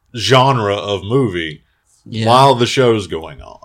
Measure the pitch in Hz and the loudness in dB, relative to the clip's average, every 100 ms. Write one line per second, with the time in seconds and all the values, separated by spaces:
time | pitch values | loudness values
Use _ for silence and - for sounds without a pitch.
0 | _ 120 107 131 135 127 101 101 95 101 | _ -8 0 2 2 0 -2 -2 -4 -6
1 | 95 131 120 90 80 76 _ _ _ _ | -2 -2 -2 -4 -8 -12 _ _ _ _
2 | - 110 113 123 139 120 120 - 123 113 | -14 -4 2 4 4 4 0 2 2 2
3 | 90 82 80 69 - - | -2 -10 -12 -18 -20 -20